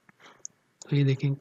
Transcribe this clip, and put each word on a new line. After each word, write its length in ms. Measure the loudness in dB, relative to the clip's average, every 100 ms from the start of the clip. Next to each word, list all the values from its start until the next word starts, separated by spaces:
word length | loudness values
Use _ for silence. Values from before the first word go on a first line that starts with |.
| _ _ -20 -20 -20 _ _ _
तो 140 | -4 0
ये 80 |
देखें 260 | 2 2 -2 -4